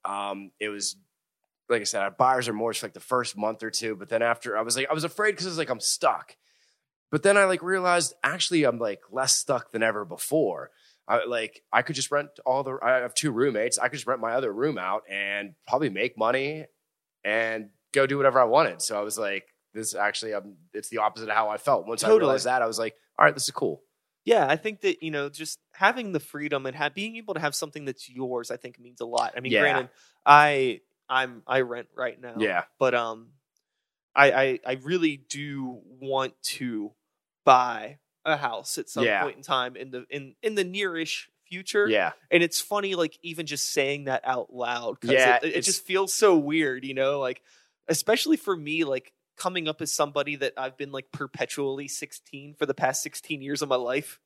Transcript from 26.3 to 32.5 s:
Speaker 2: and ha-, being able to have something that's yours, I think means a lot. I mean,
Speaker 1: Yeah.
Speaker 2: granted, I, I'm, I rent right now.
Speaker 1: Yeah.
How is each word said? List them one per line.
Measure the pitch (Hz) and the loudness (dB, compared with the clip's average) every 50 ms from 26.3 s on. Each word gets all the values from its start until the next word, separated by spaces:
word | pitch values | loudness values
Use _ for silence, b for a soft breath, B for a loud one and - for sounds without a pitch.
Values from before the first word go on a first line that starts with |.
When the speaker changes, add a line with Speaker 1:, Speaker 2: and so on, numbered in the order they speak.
| - 147 147 151 147 139 135 | -10 -8 -4 -2 -2 -2 -2
Speaker 2:
and | 131 127 | -4 -4
ha-, | - 143 147 143 | -2 -4 -4 -4
being | 190 202 220 226 | -6 -10 -8 -10
able | 226 220 202 185 | -12 -10 -8 -6
to | 156 | -2
have | 165 147 139 | -2 -2 -2
something | - 165 151 - 156 147 | -2 -6 -6 -8 -10 -10
that's | 135 123 - - - | -10 -10 -10 -14 -16
yours, | 123 127 131 123 127 120 120 - | -10 -8 -6 -4 -4 -6 -6 -6
I | 120 | -10
think | 120 - 127 117 _ | -10 -12 -16 -18 _
means | 120 123 123 - | -20 -20 -12 -12
a | 120 | -10
lot. | 120 120 117 120 120 - | -2 0 0 0 0 -4
I | 123 | -8
mean, | 120 131 | -4 0
Speaker 1:
Yeah. | 113 104 | 2 4
Speaker 2:
granted, | 98 - - - 123 - b b b b b b _ | 4 4 2 0 -2 -6 b b b b b b _
I, | - 143 147 151 147 143 135 131 127 107 - _ _ _ _ _ - | 8 10 10 10 6 4 2 0 0 -2 -4 _ _ _ _ _ -2
I'm, | 135 131 131 127 123 113 - | 0 0 0 -2 -6 -16 -6
I | - 123 135 | -2 0 0
rent | 127 123 120 120 - _ _ | 0 0 -4 -12 -12 _ _
right | - 127 123 - 123 | -6 -6 -6 -6 -10
now. | 127 120 117 110 | -16 -14 -4 -2
Speaker 1:
Yeah. | 110 104 | -2 0